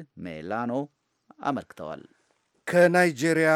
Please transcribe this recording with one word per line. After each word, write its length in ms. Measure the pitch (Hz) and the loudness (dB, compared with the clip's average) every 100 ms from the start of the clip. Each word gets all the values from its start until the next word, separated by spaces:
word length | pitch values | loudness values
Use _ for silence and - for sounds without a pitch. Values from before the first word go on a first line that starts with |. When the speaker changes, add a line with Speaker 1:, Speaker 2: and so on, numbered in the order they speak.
| 156 - | -16 -16
Speaker 1:
ሜላኖ 520 | 87 78 85 110 120 127 147 _ _ _ _ - | -14 -12 -8 -6 -4 -4 -6 _ _ _ _ -10
አመልክተዋል። 600 | - 127 - - 78 78 - _ _ _ _ _ - | -6 -6 -8 -14 -12 -12 -16 _ _ _ _ _ -2
Speaker 2:
ከናይጄሪያ 840 | 175 175 180 175 127 165 160 160 | 4 6 6 2 0 0 2 4